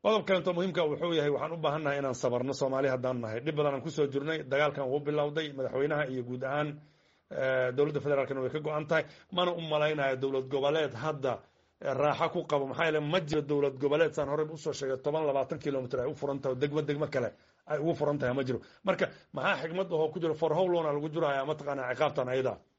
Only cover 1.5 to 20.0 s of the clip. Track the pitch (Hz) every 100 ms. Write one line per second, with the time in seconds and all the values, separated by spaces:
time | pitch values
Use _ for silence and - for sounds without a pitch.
1.5 | 165 156 147 151 143 139 120 131 123 127
2.5 | 131 135 135 139 127 127 127 113 113 143
3.5 | 151 147 139 165 143 139 135 143 160 139
4.5 | 139 147 139 135 143 143 147 147 147 151
5.5 | 139 127 123 147 151 139 131 120 127 131
6.5 | 143 151 147 - _ _ _ _ - 131
7.5 | 131 127 127 147 147 143 139 131 135 127
8.5 | 156 151 151 151 165 156 - - 180 180
9.5 | 170 160 151 151 151 135 131 135 135 131
10.5 | 139 139 160 147 113 151 147 131 113 -
11.5 | _ _ _ - 131 147 127 160 180 147
12.5 | 143 135 131 165 156 147 180 151 151 143
13.5 | 143 143 131 139 147 160 147 139 151 156
14.5 | 156 156 131 135 131 147 156 151 139 127
15.5 | 151 143 139 127 131 123 156 139 139 135
16.5 | 127 147 147 147 147 147 143 117 - _
17.5 | _ - 151 156 165 147 147 131 131 131
18.5 | 120 - - 190 170 180 - _ - 156
19.5 | 170 160 175 185 165